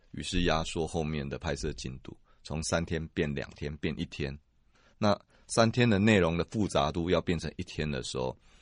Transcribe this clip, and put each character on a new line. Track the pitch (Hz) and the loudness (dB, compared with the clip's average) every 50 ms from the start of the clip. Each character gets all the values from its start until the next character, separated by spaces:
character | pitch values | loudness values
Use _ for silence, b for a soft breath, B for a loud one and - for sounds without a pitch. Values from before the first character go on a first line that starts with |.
| _ _ | _ _
于 | - - | -12 -10
是 | 73 - - 90 87 | -6 -2 0 0 2
压 | 85 78 80 80 | 2 2 0 0
缩 | - - - 80 | -2 -2 -2 -2
后 | 76 - 87 78 | -2 -2 -2 -2
面 | 76 80 73 71 69 | -2 -2 -4 -4 -6
的 | 65 62 | -6 -6
拍 | - 76 73 | -4 -4 -4
摄 | 71 - 78 69 | -4 -4 -6 -6
进 | - - 67 64 64 | -6 -8 -10 -10 -12
度， | - - - - _ _ _ _ - | -14 -16 -18 -18 _ _ _ _ -12
从 | - 76 78 78 | -8 -6 -6 -4
三 | - 90 85 85 | 0 0 0 0
天 | - 85 80 80 78 | 0 -4 -4 -4 -4
变 | - - 85 73 71 | -4 -2 -2 -2 -2
两 | 69 62 - | -4 -6 -8
天， | - - - 73 78 76 | -10 -10 -8 -8 -6 -4
变 | - 87 - - | -4 -4 -4 -4
一 | 85 | -6
天。 | - - - 78 67 71 73 _ _ _ _ _ b b b b b b b | -8 -6 -6 -6 -6 -6 -10 _ _ _ _ _ b b b b b b b
那 | 110 104 101 - _ b b b b b | 2 2 2 0 _ b b b b b
三 | - - 117 113 | 2 4 4 4
天 | 113 127 120 120 | 6 4 4 4
的 | 107 95 | 6 6
内 | 101 113 110 101 | 6 6 6 6
容 | 87 80 85 85 | 6 4 2 0
的 | 87 - | -2 -2
复 | - 113 101 82 | -2 -2 0 0
杂 | - 78 71 76 | 2 2 2 2
度 | 73 85 82 87 | 0 0 0 2
要 | 90 82 | 2 2
变 | 80 - 87 80 | 2 2 -2 -2
成 | - 76 - | -2 -6 -8
一 | - 90 | -8 -10
天 | - - - 78 76 | -8 -6 -4 -4 -4
的 | 69 64 60 | -4 -4 -6
时 | - - 65 | -6 -4 -4
候， | 64 64 - - b b b b | -4 -4 -6 -8 b b b b